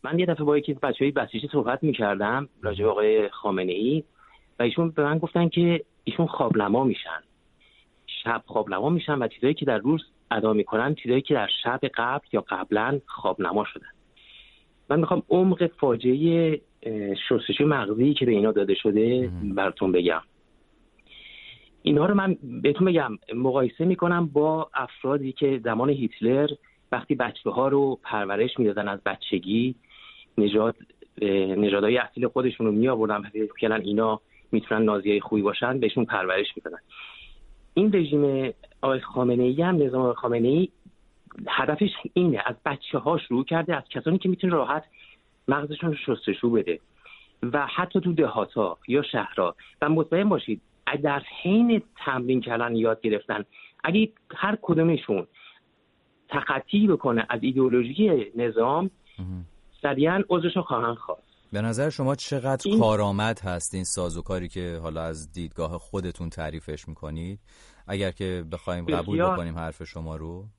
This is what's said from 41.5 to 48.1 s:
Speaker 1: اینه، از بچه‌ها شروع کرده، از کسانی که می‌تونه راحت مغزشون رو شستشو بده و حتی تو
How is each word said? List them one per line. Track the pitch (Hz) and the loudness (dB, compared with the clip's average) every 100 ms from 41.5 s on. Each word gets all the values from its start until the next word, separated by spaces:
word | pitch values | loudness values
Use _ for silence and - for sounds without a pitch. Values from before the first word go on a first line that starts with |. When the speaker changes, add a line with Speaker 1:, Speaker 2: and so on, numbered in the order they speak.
| - - 151 214 - - | -2 0 0 -2 -4 -4
Speaker 1:
اینه، | - 180 113 - | 2 2 2 -2
از | - | -4
بچه‌ها | - - - - 147 165 - | -6 -6 -4 -2 0 -2 0
شروع | 127 | -2
کرده، | 135 165 165 151 | 0 -2 0 -4
از | - | -4
کسانی | 131 160 185 | -4 0 0
که | 185 | 0
می‌تونه | 180 185 | 0 2
راحت | 165 127 151 - - - - _ _ - | 2 2 -2 -6 -20 -20 -20 _ _ -2
مغزشون | 139 147 147 170 | 0 -2 -4 -4
رو | 147 - | -2 -2
شستشو | 143 - 95 120 | -2 -2 0 2
بده | 113 90 80 _ _ - - _ _ | 2 0 -6 _ _ -20 -20 _ _
و | 123 147 139 - | -4 -2 -2 -4
حتی | 180 196 | -2 0
تو | 180 | 0